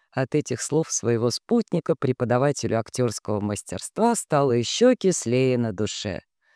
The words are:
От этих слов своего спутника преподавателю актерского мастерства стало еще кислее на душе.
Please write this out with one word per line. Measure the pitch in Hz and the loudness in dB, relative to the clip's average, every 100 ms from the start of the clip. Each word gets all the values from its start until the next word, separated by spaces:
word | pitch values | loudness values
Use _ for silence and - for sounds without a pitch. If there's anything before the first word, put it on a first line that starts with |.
| _ | _
От | - 131 | -4 0
этих | 151 - 123 | -2 -2 -6
слов | - 151 160 | -2 -2 -2
своего | - 117 117 120 | -2 0 2 0
спутника | - - 233 - 170 - - | -2 0 0 0 -2 0 0
преподавателю | 127 127 117 123 143 139 104 110 | 0 0 0 2 2 0 -2 -2
актерского | - - 123 - - 104 | -2 -2 -2 -2 -4 -2
мастерства | 101 101 - 90 - - 233 226 | -2 -4 -6 -10 -8 0 2 2
стало | - 147 143 | 0 2 4
еще | 120 113 - 240 247 | 2 0 4 4 4
кислее | 190 165 117 123 131 123 | 2 0 0 2 2 2
на | 117 | -2
душе. | 92 107 - 101 87 - _ _ | -2 -4 -4 -6 -8 -12 _ _